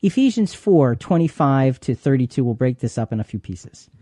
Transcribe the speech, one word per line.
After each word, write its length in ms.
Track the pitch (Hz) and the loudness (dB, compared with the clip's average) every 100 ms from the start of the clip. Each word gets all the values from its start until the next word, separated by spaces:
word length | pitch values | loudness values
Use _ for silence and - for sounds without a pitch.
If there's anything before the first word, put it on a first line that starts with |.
Ephesians 540 | 196 254 262 226 202 | -2 2 0 0 -2
four 420 | - - 170 131 117 | -2 2 4 4 0
twenty-five 800 | - 170 165 - 143 135 135 127 | -2 0 0 0 0 2 2 -2
to 140 | - | -6
thirty-two, 480 | 120 139 135 123 - | -4 0 0 0 -2
we'll 100 | 120 | -2
break 240 | 117 127 123 | 0 -2 -2
this 160 | 117 - | -6 -6
up 160 | 110 | -6
in 80 | 110 | -6
a 40 | |
few 140 | 107 104 | -6 -10
pieces. 520 | - 92 - - _ _ | -10 -14 -16 -20 _ _